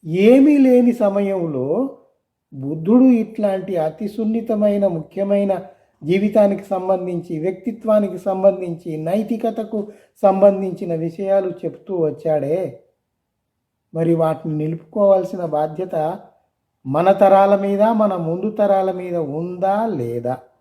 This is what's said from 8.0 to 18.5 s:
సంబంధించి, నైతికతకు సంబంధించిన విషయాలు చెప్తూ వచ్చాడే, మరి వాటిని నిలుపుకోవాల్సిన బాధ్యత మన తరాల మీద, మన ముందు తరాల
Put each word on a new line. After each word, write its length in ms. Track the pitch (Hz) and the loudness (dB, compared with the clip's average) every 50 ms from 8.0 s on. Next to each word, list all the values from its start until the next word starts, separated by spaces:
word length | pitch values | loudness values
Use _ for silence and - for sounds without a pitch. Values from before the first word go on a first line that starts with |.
| 208 196 180 180 | 2 0 -6 -6
సంబంధించి, 800 | - 202 190 190 190 196 190 185 185 175 170 165 - 175 156 156 | -4 -4 -4 2 2 2 2 2 -4 -8 -8 -10 -10 -10 -8 -8
నైతికతకు 920 | 156 160 180 214 220 208 240 214 - 226 214 226 220 214 - 214 202 - - - _ _ _ _ | -4 -4 -2 -2 -2 -2 -4 -4 -4 -4 -4 -4 -10 -6 -6 -8 -8 -8 -12 -20 _ _ _ _
సంబంధించిన 760 | - 196 190 190 196 202 196 190 196 190 175 - 202 175 170 | 2 2 4 6 4 4 4 4 -4 -6 -6 -8 -6 -6 -4
విషయాలు 540 | 160 160 170 165 - 196 190 196 196 190 185 | -4 -4 -6 -6 -6 -4 0 0 0 0 -2
చెప్తూ 480 | 175 - - 170 170 - _ - 196 180 | -8 -8 -10 -10 -10 -10 _ -8 -4 -2
వచ్చాడే, 840 | 160 151 139 - - 165 156 151 139 143 156 185 190 143 123 - _ _ _ _ _ _ _ _ _ _ _ _ _ _ _ _ _ _ _ _ _ _ - | -2 -2 -2 -4 -4 -2 -2 -2 0 -2 -4 -4 -4 -6 -10 -14 _ _ _ _ _ _ _ _ _ _ _ _ _ _ _ _ _ _ _ _ _ _ -4
మరి 220 | 160 165 165 170 | -2 0 0 2
వాటిని 420 | 165 165 160 160 156 - 165 156 151 | 2 2 0 -2 -4 -6 -6 -4 -4
నిలుపుకోవాల్సిన 880 | 151 156 165 165 - _ - 214 202 196 196 190 180 185 - 190 175 | -4 -4 -6 -8 -10 _ -2 0 4 4 4 4 2 -4 -6 -8 -6
బాధ్యత 760 | 165 151 147 151 156 156 170 185 180 - 165 151 156 180 202 - - _ _ _ _ _ _ _ _ _ _ _ | -4 -2 -2 -2 -2 -4 -8 -8 -6 -4 -4 -4 -4 -4 -8 -14 -20 _ _ _ _ _ _ _ _ _ _ _
మన 260 | 131 135 147 175 190 | -4 -2 2 4 4
తరాల 440 | 196 190 208 196 190 196 196 196 202 | 4 6 6 6 6 6 6 4 4
మీద, 260 | 196 196 196 202 196 | 2 2 -2 0 2
మన 340 | 208 226 233 214 214 202 190 | 2 2 2 2 0 0 0
ముందు 340 | 180 170 160 165 180 196 | -2 -4 -4 -4 -4 -4
తరాల 420 | 214 | -6